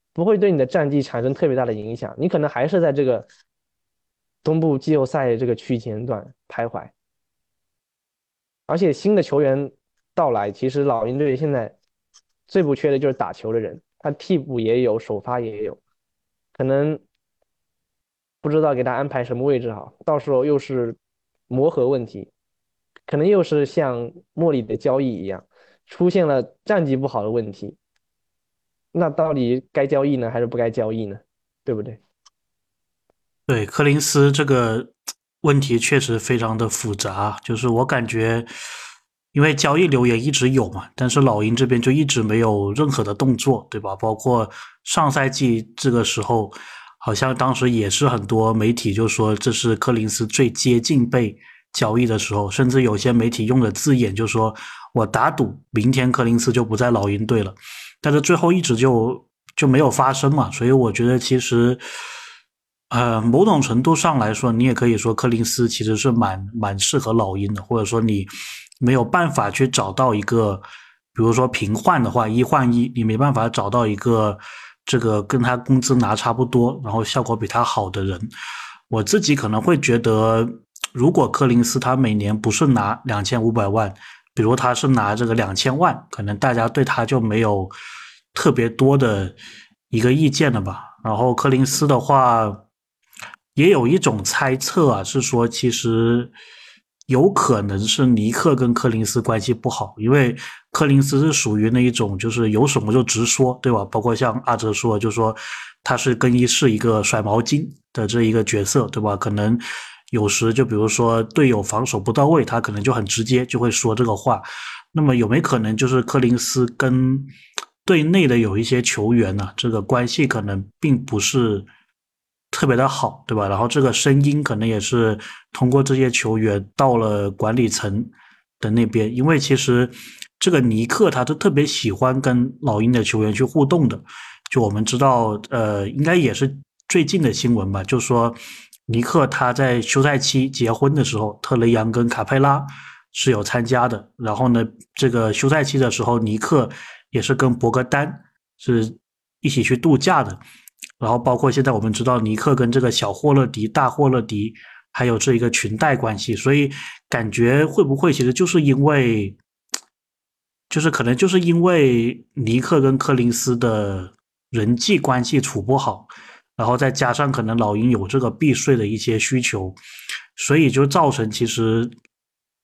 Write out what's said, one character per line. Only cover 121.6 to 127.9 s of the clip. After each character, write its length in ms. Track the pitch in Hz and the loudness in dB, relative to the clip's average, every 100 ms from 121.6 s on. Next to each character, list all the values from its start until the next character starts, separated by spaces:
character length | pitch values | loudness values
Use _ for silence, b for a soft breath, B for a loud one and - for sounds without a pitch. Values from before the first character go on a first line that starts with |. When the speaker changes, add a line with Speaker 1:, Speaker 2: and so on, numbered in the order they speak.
| 98 b b _ _ _ _ _ _ | -6 b b _ _ _ _ _ _
Speaker 2:
特 160 | - 139 | -2 0
别 80 | 120 | 2
的 120 | 139 | 2
好， 360 | - 113 - - | 0 -6 -6 -6
对 100 | 107 | -4
吧？ 120 | 98 | -2
然 100 | 98 | 0
后 100 | 117 | 0
这 140 | 147 | 2
个 100 | 131 | 2
声 300 | 110 143 139 | 2 2 4
音 220 | 143 147 | 2 0
可 120 | 139 107 | -2 -2
能 120 | 113 | -2
也 120 | 107 | -2
是 380 | - 123 113 104 B B _ | -2 0 2 0 B B _
通 160 | - 127 | -2 2
过 120 | 139 | 4
这 140 | 135 131 | 2 2
些 160 | 127 | 2
球 260 | 120 110 110 | 0 -2 0
员 260 | 110 101 98 - | 0 0 -4 0
到 220 | 139 117 | 2 2
了 340 | 113 104 101 | 2 0 -4
管 240 | 98 107 120 | -2 -2 2
理 120 | 117 | 0
层 400 | - 107 | 0 -4